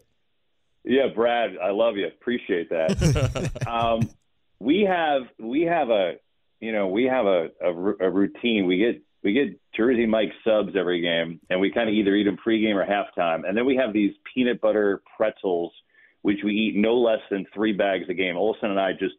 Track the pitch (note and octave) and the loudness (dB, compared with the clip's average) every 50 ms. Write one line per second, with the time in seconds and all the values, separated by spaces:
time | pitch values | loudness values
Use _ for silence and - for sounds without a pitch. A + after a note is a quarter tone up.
0 | _ _ _ _ _ _ _ _ _ _ _ _ _ _ _ _ - G#2+ B2 C#3 | _ _ _ _ _ _ _ _ _ _ _ _ _ _ _ _ -4 0 2 2
1 | C3 G#2+ - A2 A#2 A#2+ A#2+ A#2+ A2+ G2 F#2 E2 F2+ G2 G2 G#2+ A2+ A#2 G#2+ G2+ | 2 2 0 0 0 2 2 0 0 -2 -4 -4 -2 -2 0 2 2 0 0 -2
2 | F2 D#2+ - _ - B2 A#2+ A#2+ - - G2 E2+ D#2+ - F2 E2 D#2+ E2 G2 - | -4 -6 -8 _ -4 -4 -4 -4 -2 -2 -2 -2 -2 -2 -2 -2 0 0 0 2
3 | - D#3 C3 D3+ C3 B2 - C3+ F3+ C#3 - - B2+ A#2 A#2 A#2 A#2 A#2 A2+ A2+ | 2 2 2 2 0 -2 -4 -4 -6 -6 -6 -8 -8 -6 -2 -2 0 0 0 0
4 | A2+ - - _ _ _ _ _ _ _ _ - F#2+ B2+ E3 G3+ G#3 F#3+ F#3 E3+ | -2 -4 -6 _ _ _ _ _ _ _ _ -6 -2 0 2 2 2 2 2 0
5 | E3 D3+ C#3+ C3+ B2 A2+ _ - A2 A2+ B2+ D#3 E3+ E3 F3 D#3+ C#3+ A#2 A2+ G2+ | 0 0 0 -2 -2 -6 _ -12 -8 -4 -2 0 0 2 2 0 2 2 2 2
6 | F#2 E2+ D2 - _ _ _ _ _ _ _ - G#2+ A2+ A2 G#2 G2 F#2 F#2 A2+ | 2 0 -2 -6 _ _ _ _ _ _ _ -12 -8 -4 -2 -2 -2 0 0 2
7 | C3 B2+ C3 B2+ A2 G2 F#2 F2 D#2+ D2+ - - F2 F2+ E2+ E2+ F#2 G#2 G2+ - | 2 2 2 2 2 2 2 2 0 -2 -4 -4 -2 -2 -2 -2 -2 -2 -2 0
8 | F#2 F#2 F2 G2 G2+ - - - - A#2+ A2+ G#2 F#2 F2+ F2+ F2+ A2 A#2+ - - | 0 0 2 2 0 0 -2 -2 -2 0 0 2 2 2 2 2 2 0 -2 -4
9 | - _ _ _ - G2+ G#2 C#3 C#3+ G#2 - - _ _ - - A2 C3 B2+ A2+ | -10 _ _ _ -2 0 0 0 0 -2 -4 -10 _ _ -4 0 2 2 2 2
10 | A#2 A2 A2 A2 G#2 - - - - A2+ G#2+ G#2+ G#2 F2 E2+ F#2+ E2+ F2 F2+ E2+ | 2 2 2 0 0 -2 -4 -4 -2 0 2 2 0 0 -2 -2 0 0 0 0
11 | E2+ F2 E2 E2 E2 E2 E2 - _ - F2+ F#2 G2 G2 - A#2+ A#2 A2 G#2 G#2+ | 0 0 0 0 -2 -4 -8 -10 _ -4 -2 0 0 0 0 0 0 0 2 2
12 | G2+ G2 G2 G#2 G2+ G2+ F#2 - - A#2 A2+ G#2+ G#2+ A2 G2+ F#2+ E2 F#2+ G2+ G2+ | 2 2 2 2 2 0 -2 -2 0 0 0 2 2 2 0 0 0 0 0 -2
13 | - - - F#2+ F2 E2 D#2+ D#2+ D#2 F2+ G2 A2+ B2 C3+ B2+ B2+ C3 A2+ G2 G#2+ | -2 -4 -4 -2 -2 0 0 -2 -2 -4 -2 0 0 0 0 0 0 0 0 0
14 | G#2 G2 - - - - - C3 B2 B2 A2+ F2+ - G#2+ G#2 G#2+ G#2 G2+ G2 - | 0 0 -2 -6 -14 -8 -2 -2 0 0 0 0 0 2 2 2 2 0 0 -2
15 | _ _ - - A2 A2 - - - F#2+ F2+ E2+ E2+ E2 - - - _ _ _ | _ _ -4 -2 -2 -2 -2 -2 -4 -2 -2 -2 -4 -6 -10 -16 -20 _ _ _
16 | - _ _ _ - G#2 G#2 G2+ G2+ G#2 G2+ G#2+ A2 G#2 - G2+ G#2+ A2 A#2 B2+ | -20 _ _ _ -2 -2 0 0 0 -2 0 0 0 0 0 2 2 2 4 4
17 | A#2+ A2+ A2 G#2+ - - G2+ F#2+ F2+ - - G2 A2 A2 G#2 F#2 G2+ G2 F#2+ F2+ | 4 2 2 0 -2 -4 -6 -6 -6 -6 -6 -2 -2 0 0 0 0 0 0 -2
18 | E2 F#2 F2 E2+ F#2+ F#2 E2+ E2+ G2+ A2 G#2+ - - G#2 F#2+ G2 G2 F#2+ E2 - | -4 -4 -4 -4 -4 -2 -2 -2 -2 -2 -2 -2 -4 -4 -2 0 0 -2 -2 -2
19 | G2 F2+ - | -4 -6 -4